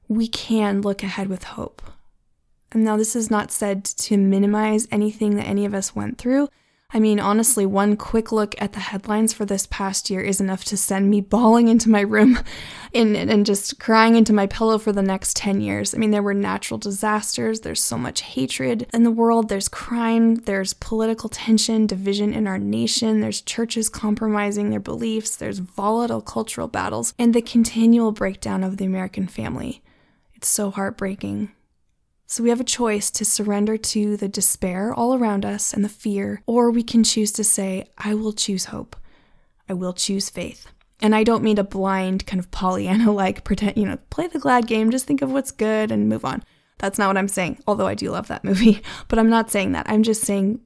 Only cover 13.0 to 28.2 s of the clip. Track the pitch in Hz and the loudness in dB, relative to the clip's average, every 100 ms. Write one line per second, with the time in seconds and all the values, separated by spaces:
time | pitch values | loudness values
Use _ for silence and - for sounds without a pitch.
13 | 220 208 185 214 202 196 - - - 220 | 2 2 2 2 4 2 -2 -6 2 6
14 | 226 226 220 214 196 - 220 220 214 202 | 8 8 6 4 2 0 0 0 0 0
15 | 196 190 - - 208 196 208 202 202 233 | 0 -2 -4 -4 -2 -2 -2 -4 -4 -2
16 | 220 208 202 202 202 196 - 220 208 196 | 0 2 0 -2 -2 -4 -6 -8 -6 -4
17 | 214 214 214 - 226 220 - 226 - 233 | -2 -2 -2 -4 -4 -4 -6 -4 -4 -4
18 | 247 - - - 262 - 262 226 247 233 | -6 -8 -8 -4 -4 -2 -2 -2 -2 2
19 | 233 226 226 226 220 196 - - - 233 | 2 4 4 4 2 -2 -4 -8 -6 -2
20 | 226 226 226 226 226 196 190 - - 220 | 2 4 4 2 0 -2 -4 -6 -4 -2
21 | 220 220 226 - - 220 - 226 214 190 | 0 -2 -6 -6 2 2 4 2 0 0
22 | 196 202 208 220 208 190 202 214 226 - | -2 0 -2 -2 -2 -2 -2 -2 -2 0
23 | 220 220 214 208 - - 233 226 220 - | 0 0 0 -6 -8 -6 -4 -4 -4 -4
24 | 214 214 220 208 208 208 208 214 202 226 | -4 -2 -2 -2 -2 -2 -2 -4 -6 -6
25 | 226 220 220 - 220 202 180 - 202 226 | -4 -4 -6 -6 -8 -8 -10 -4 -2 0
26 | 240 226 214 226 220 - 233 208 185 220 | 0 -4 -6 -6 -6 -6 -6 -4 -4 -4
27 | 233 - 240 233 233 233 226 226 226 233 | -6 2 4 4 2 2 2 4 6 6
28 | 226 214 | 4 0